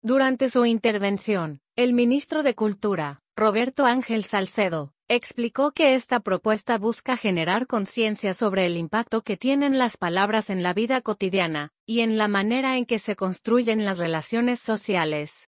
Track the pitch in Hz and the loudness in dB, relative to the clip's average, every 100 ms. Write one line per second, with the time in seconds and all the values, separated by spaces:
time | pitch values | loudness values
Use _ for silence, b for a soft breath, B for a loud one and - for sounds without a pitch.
0 | 220 269 262 254 269 254 240 226 226 208 | 2 2 2 2 2 4 4 4 0 0
1 | 196 196 - 202 160 143 _ - 247 240 | -2 -2 -2 -2 -2 -8 _ -2 2 4
2 | 240 277 - 320 285 233 214 202 208 185 | 4 2 0 0 0 0 -2 0 -2 -2
3 | 147 143 _ - 220 208 247 - 262 247 | -4 -8 _ 0 2 2 -2 2 4 4
4 | 240 226 196 208 185 - 190 165 143 _ | 0 -4 0 -2 -2 0 0 -2 -6 _
5 | _ 240 - - 233 - 285 - 302 262 | _ -2 -2 -6 -4 0 -2 2 4 4
6 | - 254 - 185 220 214 - 233 214 233 | 0 -2 0 -2 0 -2 0 -2 0 -4
7 | - 247 214 175 165 202 254 226 196 - | -4 -2 0 0 0 0 0 -2 -2 -2
8 | 220 208 202 180 220 190 180 170 165 220 | -2 0 -4 -2 0 2 0 0 -2 -4
9 | 233 226 - 196 254 277 285 269 240 - | -2 -4 -4 -4 0 2 2 2 0 0
10 | 175 180 202 220 208 190 180 180 226 262 | -2 0 2 0 0 -2 0 0 0 -2
11 | 233 208 196 190 170 156 147 _ - 226 | -2 -4 -2 0 0 -2 -6 _ -4 0
12 | 226 220 208 202 202 247 269 262 240 226 | 0 0 0 0 0 0 0 -2 -2 -4
13 | - 202 190 185 - 240 226 220 208 180 | -2 -4 -4 -4 2 2 2 0 0 -2
14 | 170 160 - 226 240 240 - 214 - 185 | -2 -2 -2 0 0 -2 -2 -4 0 0
15 | 156 151 151 - - | 0 -2 -4 -8 -12